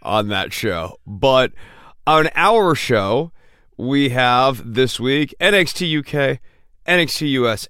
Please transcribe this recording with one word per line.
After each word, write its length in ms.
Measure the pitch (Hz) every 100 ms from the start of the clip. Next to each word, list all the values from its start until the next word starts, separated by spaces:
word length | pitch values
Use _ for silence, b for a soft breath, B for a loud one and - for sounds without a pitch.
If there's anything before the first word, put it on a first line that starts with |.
on 260 | - 107 104
that 240 | 98 71
show. 460 | - 110 85 90 - 104
But 460 | 98 135 131 127 - B B B B -
on 220 | 156 156 -
our 400 | 185 226 185 151
show, 560 | - 110 98 123 170 - - _ _ -
we 340 | 123 143 139
have 640 | 127 123 123 131 131 117
this 260 | 113 127 -
week 340 | 127 143 147 -
N 140 | 185
X 180 | 202 170
T 140 | - 175
U 180 | 151
K, 340 | - 147 139 139 - _ _ _ -
N 140 | 175
X 180 | 156 -
T 80 | 147
U 200 | 131 120
S, 180 | 107